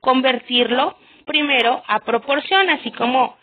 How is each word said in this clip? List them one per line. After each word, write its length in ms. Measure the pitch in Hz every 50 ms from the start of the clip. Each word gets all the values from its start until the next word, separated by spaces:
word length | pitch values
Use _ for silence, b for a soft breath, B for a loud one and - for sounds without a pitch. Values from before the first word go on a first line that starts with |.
convertirlo 960 | - 254 254 262 254 262 254 240 - - 247 240 247 233 240 254 277 370 - b b b b b b
primero 580 | - - 302 294 285 277 247 226 233 247 - -
a 140 | - 214 214
proporción, 680 | - - 226 233 - - 277 294 285 - 381 381 392 359
así 220 | 311 - - 240
como 460 | - - 233 240 254 262 247 - - _